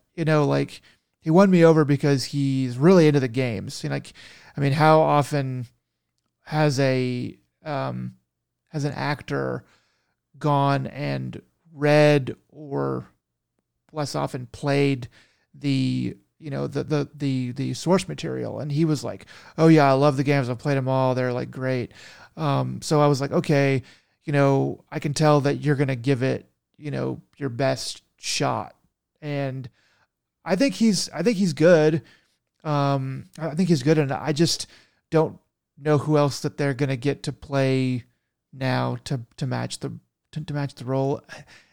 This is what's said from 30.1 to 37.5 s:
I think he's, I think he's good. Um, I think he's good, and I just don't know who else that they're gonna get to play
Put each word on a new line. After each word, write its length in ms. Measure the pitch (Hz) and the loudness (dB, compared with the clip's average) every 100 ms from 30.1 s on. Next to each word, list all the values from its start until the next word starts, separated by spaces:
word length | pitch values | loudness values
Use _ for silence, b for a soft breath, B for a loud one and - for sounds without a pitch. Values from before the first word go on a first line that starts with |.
| _ _ _ - | _ _ _ -4
I 60 | 185 | 0
think 200 | 277 185 | 0 2
he's, 340 | 226 185 - | 2 2 -2
I 140 | 147 | -4
think 120 | 175 196 | -2 0
he's 160 | 196 | 0
good. 520 | 139 156 170 156 160 b b b b _ _ | 4 6 8 6 2 b b b b _ _
Um, 640 | 160 147 139 139 131 131 127 - | -4 0 0 0 -4 -8 -14 -10
I 160 | 160 | -6
think 140 | 156 185 | -2 2
he's 160 | 160 | 2
good, 140 | 127 160 | 4 2
and 160 | 139 | 2
I 180 | 139 135 | -2 -4
just 340 | 151 165 - - b b b _ | 0 0 0 -8 b b b _
don't 280 | 160 156 98 _ _ _ _ | 0 0 -2 _ _ _ _
know 200 | 139 151 | 0 0
who 200 | 147 151 | 2 2
else 220 | 147 - | 2 -2
that 160 | 147 - | -6 -4
they're 180 | 143 | -4
gonna 220 | 127 139 135 | -2 -2 -2
get 260 | 131 139 | -4 -4
to 100 | - | -6
play 720 | 135 - | -12 -6